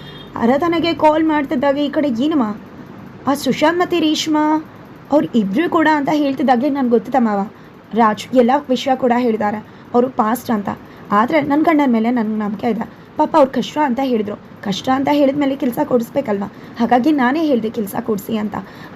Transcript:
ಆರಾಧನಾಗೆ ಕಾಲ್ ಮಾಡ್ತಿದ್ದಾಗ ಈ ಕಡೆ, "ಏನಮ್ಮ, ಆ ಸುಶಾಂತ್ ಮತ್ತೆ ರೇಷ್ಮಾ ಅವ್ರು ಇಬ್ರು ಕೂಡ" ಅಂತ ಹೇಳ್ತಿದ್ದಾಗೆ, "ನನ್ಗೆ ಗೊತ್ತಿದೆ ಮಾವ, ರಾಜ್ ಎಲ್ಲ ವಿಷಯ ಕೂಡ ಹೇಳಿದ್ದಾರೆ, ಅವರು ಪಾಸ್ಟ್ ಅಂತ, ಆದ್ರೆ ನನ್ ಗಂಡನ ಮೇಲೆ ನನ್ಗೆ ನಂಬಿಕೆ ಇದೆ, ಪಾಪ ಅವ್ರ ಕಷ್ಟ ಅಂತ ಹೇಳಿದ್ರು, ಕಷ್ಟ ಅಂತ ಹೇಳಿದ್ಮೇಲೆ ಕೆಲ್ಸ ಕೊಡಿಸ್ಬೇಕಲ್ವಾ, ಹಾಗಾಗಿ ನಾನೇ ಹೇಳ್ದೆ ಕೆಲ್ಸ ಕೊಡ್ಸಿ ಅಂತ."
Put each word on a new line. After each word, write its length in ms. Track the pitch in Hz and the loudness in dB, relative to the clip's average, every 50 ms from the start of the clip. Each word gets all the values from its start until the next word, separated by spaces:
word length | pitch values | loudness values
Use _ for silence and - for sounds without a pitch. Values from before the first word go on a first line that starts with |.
| - - - - - - - | -18 -18 -18 -18 -16 -12 -6
ಆರಾಧನಾಗೆ 580 | - 233 226 269 285 349 339 339 330 302 339 330 | -2 0 2 2 2 2 0 0 0 0 -2 0
ಕಾಲ್ 320 | - 311 302 302 320 320 | 2 4 4 4 4 2
ಮಾಡ್ತಿದ್ದಾಗ 520 | 320 302 302 277 269 320 240 285 285 269 | 2 0 0 0 -2 -2 0 0 0 0
ಈ 120 | 294 294 262 | 0 -2 -2
ಕಡೆ, 180 | - 294 262 | -2 -2 -2
"ಏನಮ್ಮ, 480 | - 226 220 269 311 330 285 226 214 208 - - - - - - - - - - - - - - | 0 0 0 0 0 0 0 0 -2 -4 -10 -12 -18 -20 -20 -20 -18 -18 -18 -18 -20 -16 -8 -4
ಆ 60 | 254 285 | -4 -2
ಸುಶಾಂತ್ 460 | 285 - 269 214 - 302 311 339 349 | -2 0 -2 0 2 2 2 2 2
ಮತ್ತೆ 200 | 359 - 349 339 | 0 0 0 0
ರೇಷ್ಮಾ 640 | 320 311 311 311 - 311 302 302 302 302 311 311 311 - - - - - - - - - | 0 0 0 -2 -2 -2 0 0 2 0 0 -2 -4 -8 -18 -20 -20 -20 -20 -16 -6 0
ಅವ್ರು 160 | 269 302 - - - | 0 0 0 2 0
ಇಬ್ರು 340 | 233 196 196 190 269 349 - | 0 0 0 0 0 0 0
ಕೂಡ" 180 | 339 330 311 311 311 | 2 2 2 2 2
ಅಂತ 140 | 294 277 277 302 | 2 0 0 0
ಹೇಳ್ತಿದ್ದಾಗೆ, 560 | 294 294 277 269 262 269 262 254 233 269 302 | 0 0 0 -2 0 2 2 2 2 2 0
"ನನ್ಗೆ 200 | 269 277 254 240 | 0 0 0 2
ಗೊತ್ತಿದೆ 300 | 240 220 226 - 262 262 | 0 0 0 0 0 0
ಮಾವ, 300 | 233 220 208 196 196 202 - - - - - - - - - | 2 2 0 -2 -4 -6 -8 -18 -20 -20 -20 -20 -14 -6 0
ರಾಜ್ 420 | 220 233 214 208 - - - 240 | 2 2 2 2 -2 -4 -2 2
ಎಲ್ಲ 160 | 254 233 226 262 294 285 - | 4 4 4 4 2 0 0
ವಿಷಯ 260 | 254 240 - 269 262 | -2 -2 0 0 0
ಕೂಡ 180 | 254 262 240 233 | 0 2 0 2
ಹೇಳಿದ್ದಾರೆ, 480 | 247 254 233 220 214 214 208 208 214 - - - - - - - | 2 0 0 0 0 -2 -2 -4 -6 -10 -14 -20 -20 -10 -2 0
ಅವರು 160 | 240 247 262 | 0 0 0
ಪಾಸ್ಟ್ 420 | - - 214 214 240 247 - - | 0 0 0 0 0 -2 -2 -2
ಅಂತ, 180 | 233 208 202 208 214 - - - - - - - | -2 -2 -2 -4 -8 -10 -12 -20 -20 -14 -6 0
ಆದ್ರೆ 300 | 202 208 226 262 330 302 | 2 2 2 2 2 0
ನನ್ 220 | 277 294 277 302 311 | 2 2 2 2 4
ಗಂಡನ 180 | 339 320 294 285 | 4 4 4 4
ಮೇಲೆ 240 | 262 233 220 220 233 | 4 2 2 2 0
ನನ್ಗೆ 280 | 254 240 214 214 214 214 | 0 0 -2 -2 -2 -4
ನಂಬಿಕೆ 300 | 214 208 220 - - 240 | -4 -4 -6 -4 -4 -4
ಇದೆ, 200 | 214 226 220 - - - - - - | -2 -4 -6 -8 -12 -20 -20 -10 -4
ಪಾಪ 180 | - 302 302 - | -2 -2 2 4
ಅವ್ರ 120 | 311 277 269 | 4 4 4
ಕಷ್ಟ 280 | - 247 240 - - 294 302 | 2 -2 -4 -4 -2 -2 0
ಅಂತ 140 | 269 226 262 269 | 0 0 0 -2
ಹೇಳಿದ್ರು, 320 | 262 247 214 202 202 202 | 0 0 -2 -2 -4 -8
ಕಷ್ಟ 540 | - - - - - - 208 190 - - 262 | -12 -14 -18 -18 -10 -6 -6 -6 -4 -2 -2
ಅಂತ 200 | 262 277 269 285 | 0 0 2 2
ಹೇಳಿದ್ಮೇಲೆ 440 | 294 294 285 262 285 294 294 269 269 | 2 4 4 4 2 2 0 -2 -2
ಕೆಲ್ಸ 240 | 269 - 247 233 302 294 | -2 -2 -2 -2 -2 -2
ಕೊಡಿಸ್ಬೇಕಲ್ವಾ, 680 | 294 254 240 233 - - 277 - 220 208 202 202 202 - - - - - - | 0 0 0 0 -2 -4 -4 -2 -2 -2 -4 -4 -8 -10 -16 -20 -10 -4 -2
ಹಾಗಾಗಿ 320 | 233 226 240 254 240 311 | 0 2 4 4 4 4
ನಾನೇ 340 | 311 277 247 247 277 330 320 | 2 4 2 2 2 2 2
ಹೇಳ್ದೆ 240 | 294 262 226 214 220 | 2 2 2 0 -2
ಕೆಲ್ಸ 260 | 226 240 208 190 - 233 | -4 -4 -6 -6 -6 -6
ಕೊಡ್ಸಿ 360 | 233 - 214 190 - - 226 | -4 -4 -4 -4 -4 -4 -4
ಅಂತ." 180 | 214 214 202 - - 190 - - - - - - | -4 -4 -4 -6 -8 -10 -10 -16 -20 -14 -4 0